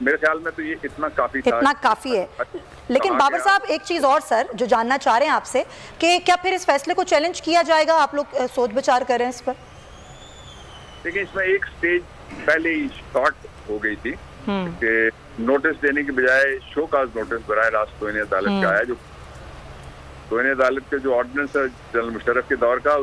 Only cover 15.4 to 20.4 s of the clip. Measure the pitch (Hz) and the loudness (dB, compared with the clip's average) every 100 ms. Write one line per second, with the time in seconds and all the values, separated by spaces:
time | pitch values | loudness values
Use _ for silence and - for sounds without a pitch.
15.4 | 117 139 160 139 143 143 143 127 127 135 | 0 2 2 0 0 0 -2 0 4 4
16.4 | 139 131 - 147 156 143 131 110 107 113 | 2 0 -6 -4 0 0 0 -4 -6 -6
17.4 | 110 107 113 110 107 - 107 107 107 95 | -2 2 2 2 -2 -4 -6 -4 -2 0
18.4 | 101 98 95 98 92 120 - - - - | 0 2 2 2 0 -6 -12 -20 -18 -18
19.4 | - - - - - - - - - 113 | -18 -16 -16 -18 -18 -18 -18 -18 -4 0